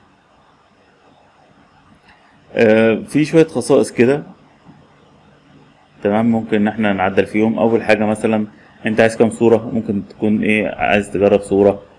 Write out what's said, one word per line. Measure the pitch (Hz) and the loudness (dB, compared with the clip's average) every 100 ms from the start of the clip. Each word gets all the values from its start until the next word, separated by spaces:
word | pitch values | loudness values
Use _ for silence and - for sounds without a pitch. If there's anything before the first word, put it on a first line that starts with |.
| _ _ _ _ _ _ _ _ _ _ _ _ _ _ _ _ _ _ _ _ _ _ _ _ _ | _ _ _ _ _ _ _ _ _ _ _ _ _ _ _ _ _ _ _ _ _ _ _ _ _
آه، | 110 113 110 113 | -4 0 2 2
في | 107 - 139 | -2 -4 -4
شوية | 151 165 | 0 2
خصائص | 156 127 117 131 110 | 0 -2 0 0 0
كده. | - 120 147 175 - _ _ _ - _ _ _ _ _ _ _ _ _ _ _ _ | 0 0 0 -6 -20 _ _ _ -20 _ _ _ _ _ _ _ _ _ _ _ _
تمام؟ | 104 107 117 | -2 0 0
ممكن | 113 110 107 | 0 -2 -2
ان | 104 | 0
احنا | 104 107 | 0 -2
نعدل | 95 92 98 95 | 0 -2 0 -2
فيهم. | 107 110 110 | 0 0 0
اول | 113 113 | 0 0
حاجة | 107 107 107 | 0 0 0
مثلًا | 107 113 110 107 - - _ 107 | -2 -2 -2 -4 -12 -20 _ -6
انت | 110 | 0
عايز | 113 - | 0 2
كام | 113 | -2
صورة، | - 117 113 117 | 2 2 2 0
ممكن | 113 110 101 92 | -6 -4 -6 -6
تكون | - 107 107 | -6 -2 -2
ايه، | 104 107 90 | 0 -2 -2
عايز | - - 104 101 | -4 0 0 -2
تجرب | 90 101 101 | 0 2 2
صورة، | - 98 101 98 - | 2 2 4 2 -8